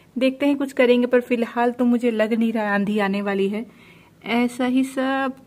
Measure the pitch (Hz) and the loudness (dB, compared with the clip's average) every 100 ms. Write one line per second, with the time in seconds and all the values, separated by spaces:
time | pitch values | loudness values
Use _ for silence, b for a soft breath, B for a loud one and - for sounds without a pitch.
0 | b 240 262 262 285 277 277 - 247 247 | b 0 0 2 0 0 -2 2 4 4
1 | 247 247 247 240 233 247 240 240 247 240 | 4 0 0 -2 -2 -2 -2 0 0 2
2 | 240 220 214 233 226 220 208 202 202 208 | 0 0 0 0 0 0 0 0 0 0
3 | 196 202 202 196 196 214 233 b b b | 0 -2 -2 -2 -2 -2 -8 b b b
4 | b b - 233 240 247 254 262 262 262 | b b -4 -2 -2 -2 0 0 0 -2
5 | 262 269 269 262 | -2 -2 -4 -6